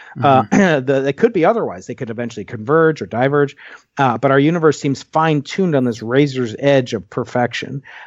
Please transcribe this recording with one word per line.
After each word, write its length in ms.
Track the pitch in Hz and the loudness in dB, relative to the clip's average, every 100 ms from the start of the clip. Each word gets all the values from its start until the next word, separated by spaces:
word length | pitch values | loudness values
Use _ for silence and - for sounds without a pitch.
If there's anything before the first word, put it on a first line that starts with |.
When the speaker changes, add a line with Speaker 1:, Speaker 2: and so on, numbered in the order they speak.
| - - | -16 0
Speaker 1:
Mm-hmm. 360 | 139 131 110 | 4 4 4
Speaker 2:
Uh, 260 | - 190 151 | 2 4 2
<clears throat> 80 | 127 | 0
the, 200 | 135 139 | 0 0
it 80 | 139 | 0
could 160 | 233 | 0
be 120 | 202 | 2
otherwise. 420 | 160 226 131 90 - | 2 0 -4 -8 -12
They 80 | |
could 160 | 120 117 | -10 -10
eventually 340 | 113 120 - | -8 -8 -10
converge 560 | 98 110 107 160 160 151 | -12 -10 0 2 2 0
or 60 | 98 | -6
diverge. 500 | 113 135 147 143 - - - _ - | -2 0 0 -2 -4 -20 -20 _ -2
Uh, 220 | 135 113 | -2 0
but 120 | 139 | 2
our 100 | 135 | 4
universe 380 | 147 170 160 139 | 2 2 2 0
seems 240 | 147 131 | -2 -4
fine-tuned 720 | - 156 160 147 135 - 185 | -4 -2 0 0 -2 -4 0
on 100 | 143 | 0
this 180 | 123 113 | 0 -4
razor's 520 | 113 131 147 131 120 107 | -2 0 2 -2 -6 -2
edge 340 | 139 139 123 | 2 2 0
of 160 | 110 92 | -6 -8
perfection. 720 | - 120 123 120 - - 139 - - | -8 -4 -2 -2 -4 -10 -12 -14 -20